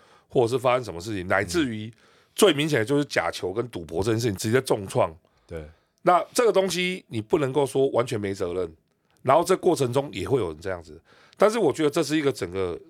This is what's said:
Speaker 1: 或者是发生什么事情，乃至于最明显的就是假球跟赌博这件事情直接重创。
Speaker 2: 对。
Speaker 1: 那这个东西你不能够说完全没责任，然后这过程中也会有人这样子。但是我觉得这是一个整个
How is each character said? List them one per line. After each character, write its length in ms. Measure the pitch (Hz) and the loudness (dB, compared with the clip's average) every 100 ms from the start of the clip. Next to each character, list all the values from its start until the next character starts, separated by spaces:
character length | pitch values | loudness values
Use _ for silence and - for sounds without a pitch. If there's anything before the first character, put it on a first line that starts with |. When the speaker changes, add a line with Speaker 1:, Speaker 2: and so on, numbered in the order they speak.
| _ _ _ | _ _ _
Speaker 1:
或 140 | 139 | 2
者 40 | 117 | 2
是 100 | 127 | 2
发 200 | 123 123 | 2 0
生 80 | |
什 100 | 113 | -2
么 60 | 85 | -10
事 160 | 101 101 | -8 -6
情， 100 | 90 | 0
乃 160 | 98 | 0
至 220 | 101 175 | 0 0
于 280 | 139 107 110 - _ _ _ | -2 -4 -10 -14 _ _ _
最 220 | - 208 | 4 4
明 140 | 139 156 | 4 2
显 100 | 139 | 0
的 60 | |
就 120 | 107 143 | 2 0
是 80 | |
假 280 | 143 - 85 | 0 -2 -2
球 200 | - 90 | -2 -6
跟 160 | 101 120 | -4 -6
赌 160 | 92 | -6
博 160 | 82 82 | -6 -2
这 120 | 101 | 0
件 80 | 113 | 0
事 80 | 120 | 0
情 80 | 95 | -2
直 120 | 110 | 0
接 120 | 123 | 0
重 260 | 127 127 95 | 2 -2 -2
创。 260 | 123 95 80 _ _ | 0 0 -2 _ _
Speaker 2:
对。 240 | - 82 78 - _ _ | -16 -14 -14 -18 _ _
Speaker 1:
那 220 | 175 180 - | 2 2 2
这 120 | - | 2
个 80 | 233 | 2
东 180 | 190 190 | 4 2
西 340 | 170 180 185 - | 0 -2 -4 -6
你 120 | 117 | -8
不 200 | 107 165 | -2 0
能 120 | 135 | 0
够 140 | 139 135 | 0 0
说 220 | 139 135 | 2 0
完 180 | - 120 | 2 -2
全 140 | 113 | -2
没 120 | 101 | -4
责 220 | 98 90 | -4 -4
任， 180 | 90 87 80 _ _ _ _ | -4 -6 -8 _ _ _ _
然 140 | 123 143 | 2 2
后 60 | |
这 140 | 170 185 | 4 2
过 180 | 180 | 2
程 180 | 151 127 | 2 2
中 160 | 131 143 | 0 -2
也 160 | - 87 | -4 -2
会 100 | 127 | 0
有 140 | 90 | 0
人 80 | 78 | -6
这 100 | 95 | -8
样 100 | 87 | -8
子。 220 | 80 78 _ _ _ - | -10 -20 _ _ _ 2
但 140 | 208 | 2
是 80 | 233 | 4
我 140 | 175 | 0
觉 100 | 117 | 2
得 80 | 151 | 0
这 140 | 175 | 0
是 120 | 139 156 | 0 0
一 60 | |
个 80 | 139 | 0
整 180 | 127 87 | -2 -6
个 300 | 95 92 80 - | -4 -4 -6 -12